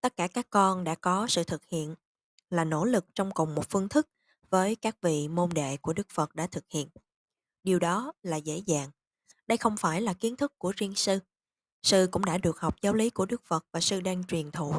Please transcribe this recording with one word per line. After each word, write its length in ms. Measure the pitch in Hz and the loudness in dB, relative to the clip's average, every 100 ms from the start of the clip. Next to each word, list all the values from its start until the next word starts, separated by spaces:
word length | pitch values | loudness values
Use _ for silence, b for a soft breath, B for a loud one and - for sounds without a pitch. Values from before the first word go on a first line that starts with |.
Tất 140 | 254 - | -2 -2
cả 120 | 180 | -4
các 200 | - 247 | -4 0
con 340 | 208 196 185 | 4 4 2
đã 120 | 180 165 | -2 -2
có 320 | - 185 226 | 0 0 0
sự 160 | - | 0
thực 220 | 165 160 _ | 0 -4 _
hiện 300 | 170 151 160 _ _ _ _ _ | -6 -6 -10 _ _ _ _ _
là 140 | 175 | -2
nỗ 220 | 160 156 202 | 0 0 2
lực 200 | 240 - - | 2 0 -4
trong 160 | 196 | -4
cùng 240 | 202 160 151 | -2 -2 -2
một 140 | - | -2
phương 200 | 196 196 | -2 2
thức 200 | 294 311 _ _ _ _ | 0 0 _ _ _ _
với 260 | 185 190 226 | 2 2 0
các 260 | 220 220 | -4 0
vị 260 | 175 151 147 | 0 0 -2
môn 220 | 170 175 | 0 0
đệ 240 | 165 139 139 | 0 -2 -4
của 160 | - | -4
Đức 160 | 165 202 | -4 -4
Phật 260 | - 151 - | -2 -2 -2
đã 120 | 170 | -6
thực 220 | - - | -6 -6
hiện. 180 | 160 139 - _ _ _ _ _ _ | -6 -6 -10 _ _ _ _ _ _
Điều 160 | 190 185 | 0 2
đó 340 | 170 185 262 - | 2 0 -4 -10
là 140 | 190 156 | -4 -4
dễ 200 | 151 156 | -4 -6
dàng. 320 | 208 151 139 - _ _ b b _ | 0 -2 -2 -12 _ _ b b _
Đây 100 | 233 | 0
không 200 | 233 208 | 0 0
phải 240 | 175 160 | 0 0
là 120 | 226 | -2
kiến 220 | 180 226 247 | 0 -2 -2
thức 240 | 285 _ | -6 _
của 140 | 180 - | -6 -4
riêng 200 | 202 196 | -4 -2
sư. 240 | - 196 - _ _ _ _ _ | 0 0 -2 _ _ _ _ _
Sư 240 | - 196 185 | 4 6 6
cũng 140 | 185 185 | 2 0
đã 120 | 170 | 0
được 220 | 180 160 | 0 0
học 160 | 160 - | -2 0
giáo 120 | 202 | 0
lý 160 | 220 220 | 2 2
của 160 | - 190 | 0 -2
Đức 180 | 240 | -2
Phật 220 | _ 160 - | _ -4 -2
và 80 | 170 | -2
sư 220 | 170 196 | -2 0
đang 220 | 180 185 | -2 -4
truyền 280 | 180 170 147 | -2 -4 -4
thụ 220 | 147 147 | -6 -4